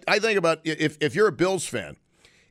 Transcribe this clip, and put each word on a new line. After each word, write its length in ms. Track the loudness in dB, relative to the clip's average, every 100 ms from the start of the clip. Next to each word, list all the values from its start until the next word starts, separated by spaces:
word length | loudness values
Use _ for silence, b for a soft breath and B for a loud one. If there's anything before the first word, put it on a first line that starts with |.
| 0
I 120 | 0
think 200 | 2 2
about 200 | 2 0
i-, 180 | -2 -2
if, 180 | -2 0
if 140 | -2
you're 120 | 2 2
a 60 |
Bills 340 | 2 0 0 -4
fan, 300 | -8 -8 -14 _ b b b b